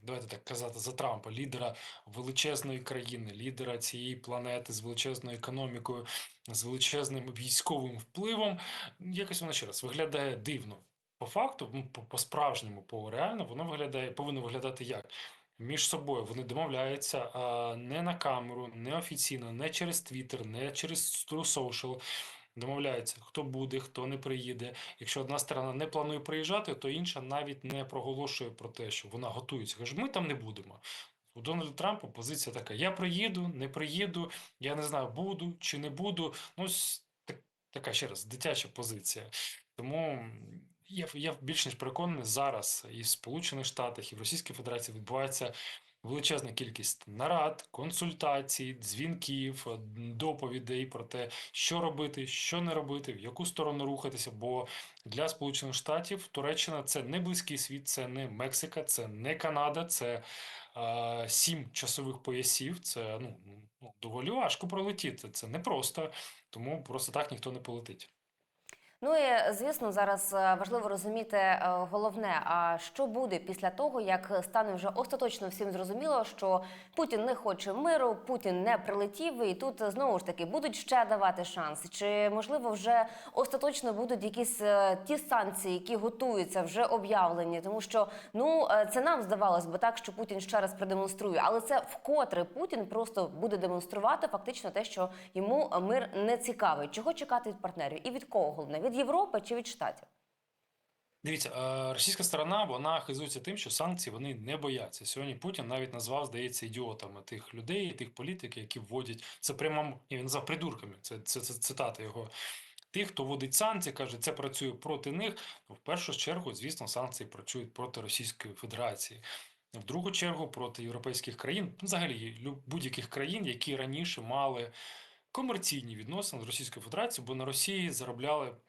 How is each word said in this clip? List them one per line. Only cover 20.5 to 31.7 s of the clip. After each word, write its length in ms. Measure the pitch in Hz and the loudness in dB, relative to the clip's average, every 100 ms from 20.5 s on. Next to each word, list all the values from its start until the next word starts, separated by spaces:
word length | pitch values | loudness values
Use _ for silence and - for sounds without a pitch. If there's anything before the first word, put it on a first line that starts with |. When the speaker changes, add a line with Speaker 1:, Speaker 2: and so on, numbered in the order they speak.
| 110 139 | -6 -4
Speaker 1:
через 540 | 139 160 160 - - - | -4 -2 0 0 -2 -2
True 140 | 156 | -2
Social. 560 | 156 143 123 117 127 127 - - - - - 120 | 2 2 0 -2 -4 -6 -6 -6 -6 -12 -16 -8
Домовляються: 600 | 123 139 143 123 113 - | -4 0 0 0 -2 -6
хто 220 | - - | -6 -4
буде, 380 | 139 131 131 131 | -2 -2 -2 -2
хто 260 | 131 - 131 | -4 -4 -4
не 120 | 135 | -2
приїде. 560 | 135 131 123 117 120 - - - | -2 -2 -2 -4 -6 -8 -12 -8
Якщо 220 | 117 139 | -4 -2
одна 180 | 131 143 | 0 0
сторона 340 | - 135 131 | 0 0 0
не 140 | 131 156 | 0 0
планує 340 | 160 147 151 | 0 0 -2
приїжджати, 540 | 139 156 156 208 208 | -2 -2 2 0 0
то 140 | 135 135 | -2 -2
інша 320 | 156 175 139 | 0 -2 -4
навіть 440 | 127 143 143 139 | -2 -2 -2 -6
не 200 | 127 139 | -6 -4
проголошує 680 | 135 135 123 135 139 - 120 | -4 -4 -2 -2 -2 -4 -6
про 180 | 117 113 | -8 -10
те, 220 | - 110 | -8 -6
що 180 | - - | -6 -6
вона 200 | 120 120 | -6 -6
готується. 480 | 113 123 135 107 - | -6 -6 -6 -6 -6
Каже: 160 | 120 147 | -6 -4
"Ми 120 | 269 | -2
там 180 | 196 165 | 0 0
не 80 | |
будемо". 460 | 135 110 107 92 - - - - _ _ | -2 -6 -10 -14 -16 -12 -12 -14 _ _
У 60 | 120 | -8
Дональда 320 | 123 170 151 | -4 -2 -2